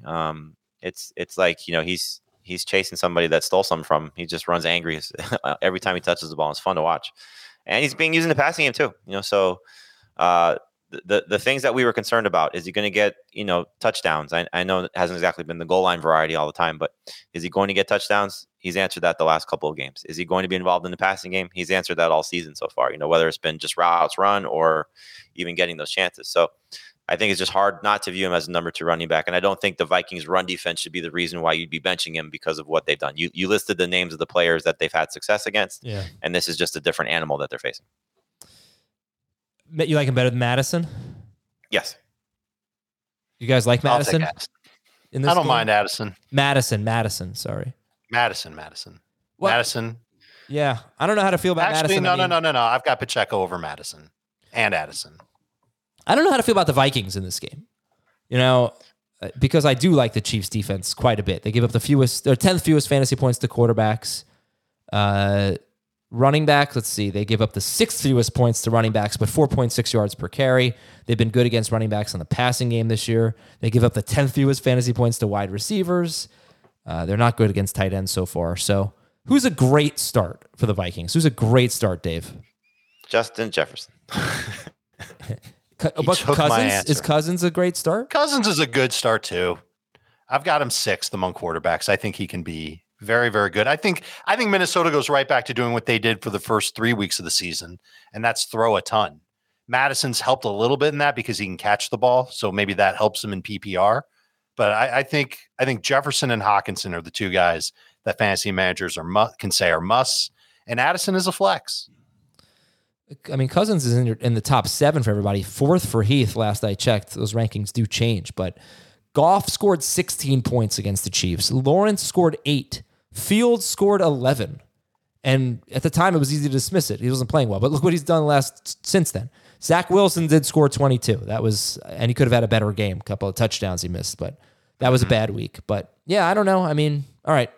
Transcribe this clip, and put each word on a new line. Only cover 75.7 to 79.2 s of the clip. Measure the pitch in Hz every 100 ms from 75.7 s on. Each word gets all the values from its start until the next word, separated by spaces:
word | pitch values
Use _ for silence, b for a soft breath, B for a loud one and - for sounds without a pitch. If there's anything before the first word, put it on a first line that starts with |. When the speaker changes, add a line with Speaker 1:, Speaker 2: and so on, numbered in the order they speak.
| 208 175 180 170 - - b b b b _ -
Speaker 2:
Uh, | 82 85
they're | 104
not | 120 113
good | 107
against | 101 98 -
tight | 95
ends | 98 95
so | - 90
far. | - 85 87
So | - 98 98 - _ _